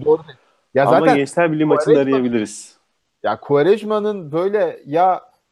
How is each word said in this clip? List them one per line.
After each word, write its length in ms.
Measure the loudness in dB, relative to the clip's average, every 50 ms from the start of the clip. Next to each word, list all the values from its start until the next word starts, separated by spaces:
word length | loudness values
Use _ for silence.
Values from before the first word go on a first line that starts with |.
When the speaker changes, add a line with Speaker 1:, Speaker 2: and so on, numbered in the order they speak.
| 0
Speaker 1:
doğru. 180 | 0 0 0 -2 -10 -20 _ _ _ _ _ _ _ -2
Ya 120 | 0 2
Speaker 2:
Ama 120 | 4 4 4
Speaker 1:
zaten 180 | 4 2 2
Speaker 2:
Gençler 360 | 2 0 -2 -2 -2 -2 0
Birliği 120 | 0 0 0
maçında 340 | 0 0 0 2 2 2 2
Speaker 1:
Quaresma- 40 |
Speaker 2:
arayabiliriz. 720 | 2 2 0 0 0 -2 -2 -4 -4 -6 -10 -16 -20 -20 _ _ _ _ _ _ _ _ _ _
Speaker 1:
Ya 180 | -6 -6 -6 -6
Quaresma'nın 920 | -4 -2 0 2 4 2 2 0 0 -4 -4 -2 -2 -4 -6 -6 -10 -6
böyle 480 | -4 -4 -2 -2 -2 -2 -2 -4 -6 -10 -12
ya, 360 | -4 0 0 2 2 0 -2 -8 _ _ _ _ _